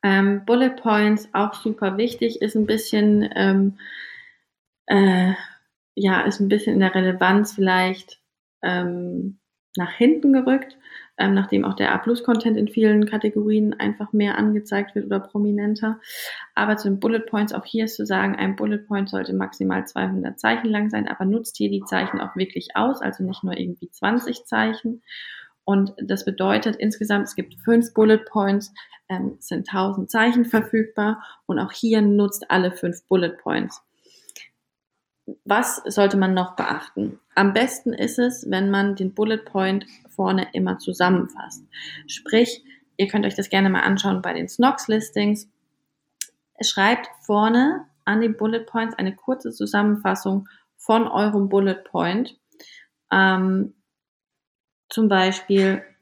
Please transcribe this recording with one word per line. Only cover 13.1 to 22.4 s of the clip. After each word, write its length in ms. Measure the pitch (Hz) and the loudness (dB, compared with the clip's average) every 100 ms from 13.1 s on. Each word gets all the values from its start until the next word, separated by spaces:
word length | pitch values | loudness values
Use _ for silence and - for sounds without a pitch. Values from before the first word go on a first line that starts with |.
| 214 214 208 208 214 214 | 0 -2 0 0 2 2
einfach 400 | - 208 214 208 | 0 -4 -4 -2
mehr 240 | 214 208 214 | 0 0 2
angezeigt 560 | 214 208 208 202 202 | 0 0 -2 -4 -4
wird 140 | 208 202 | -6 -2
oder 120 | 196 | -4
prominenter. 800 | 196 208 208 202 208 214 220 220 - - - - - | -4 -2 0 0 0 -2 -2 -6 -10 -14 -12 -14 -8
Aber 240 | - 208 214 | -4 0 0
zu 120 | 202 | 0
den 100 | 196 | 0
Bullet 220 | 220 226 | 0 -2
Points, 320 | 220 208 208 | -2 -2 -2
auch 120 | 202 - | -4 -6
hier 200 | 226 220 | -4 -4
ist 100 | 220 | -4
zu 100 | 208 | -4
sagen, 300 | 190 196 196 | 0 0 0
ein 200 | 196 196 | -2 -2
Bullet 240 | 214 208 | -2 -4
Point 300 | 208 202 196 | -4 -4 -2
sollte 240 | 190 185 | -4 -4
maximal 540 | 190 190 - 196 185 190 | -4 -4 -4 -2 -2 -4
zweihundert 520 | - 190 190 185 196 | -4 -4 -4 -6 -2
Zeichen 300 | - 226 233 | -2 0 -2
lang 220 | 208 214 | -2 -2
sein, 160 | 214 - | -2 -4
aber 180 | - 190 | -2 -2
nutzt 320 | 220 226 - | -2 -4 -4
hier 140 | 208 | -2
die 120 | 196 196 | -2 -2
Zeichen 360 | 190 190 196 | -4 -2 -4
auch 140 | - | -6
wirklich 400 | 190 | -4